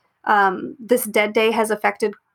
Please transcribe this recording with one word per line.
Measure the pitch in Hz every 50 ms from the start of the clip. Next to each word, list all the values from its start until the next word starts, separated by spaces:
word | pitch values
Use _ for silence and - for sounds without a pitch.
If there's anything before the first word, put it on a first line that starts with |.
| _ _ _ _ -
um, | 220 220 202 196 190 185 208 - - - -
this | 233 202 247 240 240
dead | 214 202 226 208 214
day | 214 233 220 226
has | 220 226 220 220
affected | 214 208 - 202 202 - 226 214 208 - _ _